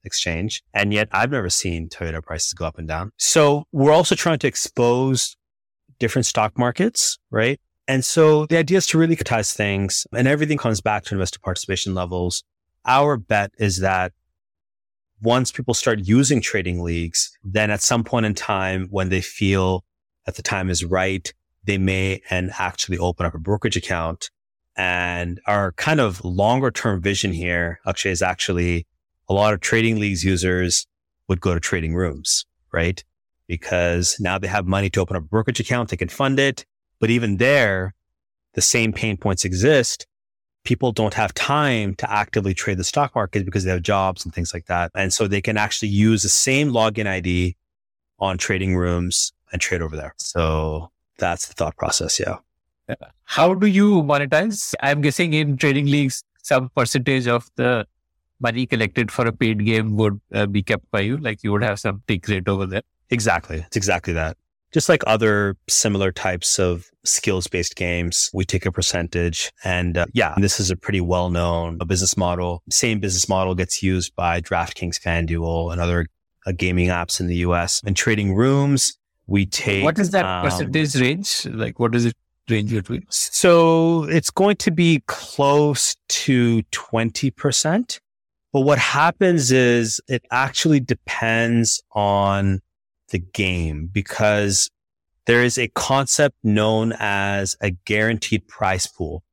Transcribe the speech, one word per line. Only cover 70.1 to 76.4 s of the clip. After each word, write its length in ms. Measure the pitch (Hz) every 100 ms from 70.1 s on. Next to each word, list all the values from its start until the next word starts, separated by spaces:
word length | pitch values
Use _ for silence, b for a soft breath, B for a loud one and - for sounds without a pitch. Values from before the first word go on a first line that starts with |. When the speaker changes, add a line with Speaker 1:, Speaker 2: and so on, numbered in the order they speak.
Speaker 1:
yeah, 200 | 117 90 87
this 200 | 98 -
is 120 | 95
a 60 | 92
pretty 260 | - 98
well-known, 760 | 87 90 90 87 85 85 85 82
uh, 40 |
business 320 | 87 92 92 -
model. 460 | 87 87 87 85 -
Same 280 | - 123 107
business 300 | 98 90 -
model 260 | 95 92
gets 280 | 92 92 -
used 340 | 95 92 87 -
by 240 | 87 87
DraftKings, 580 | 85 90 87 - 87 -
FanDuel, 720 | - 85 82 82 82 82 85
and 100 | 85
other, 260 | 85 87 82 _ _ _